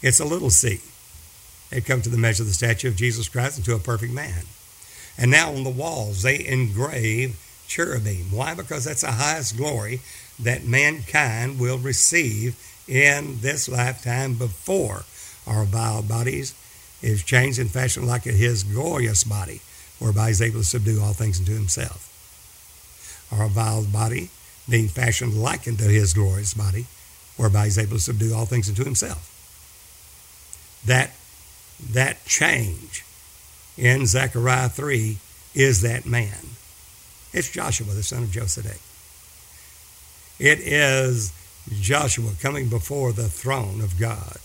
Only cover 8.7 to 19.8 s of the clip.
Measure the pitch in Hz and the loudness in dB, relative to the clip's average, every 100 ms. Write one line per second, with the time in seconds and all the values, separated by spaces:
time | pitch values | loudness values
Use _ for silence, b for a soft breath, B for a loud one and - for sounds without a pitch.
8.7 | 156 127 151 - 113 143 160 135 110 147 | -6 -4 -2 -2 0 0 0 -4 -4 -2
9.7 | 127 104 127 B B B - 117 127 - | -2 -4 -8 B B B -6 -4 -2 2
10.7 | 131 185 240 101 151 139 113 123 135 123 | 4 4 2 -2 0 0 0 -4 -2 -2
11.7 | 131 127 123 - 170 139 107 117 123 B | -2 -2 0 2 4 2 -2 -4 -6 B
12.7 | B - 131 143 143 147 127 127 143 - | B -2 4 6 4 -2 -6 -4 -4 -4
13.7 | 123 123 131 123 120 135 120 123 95 - | -2 -2 -2 -4 -2 -2 -2 -4 -6 -4
14.7 | 190 123 98 - B B B - 107 104 | -2 -2 -4 -10 B B B -4 0 0
15.7 | 104 113 107 104 113 120 139 135 - B | 0 0 -2 -2 -2 -2 -4 -8 -12 B
16.7 | B B B 117 104 85 131 131 123 117 | B B B -2 0 2 4 4 0 -2
17.7 | 104 127 - 123 120 127 98 120 113 101 | -2 -2 -2 -2 -2 0 4 4 2 -2
18.7 | 104 156 156 117 101 113 104 92 - - | -2 -2 0 0 2 0 -2 -6 -10 -16
19.7 | B | B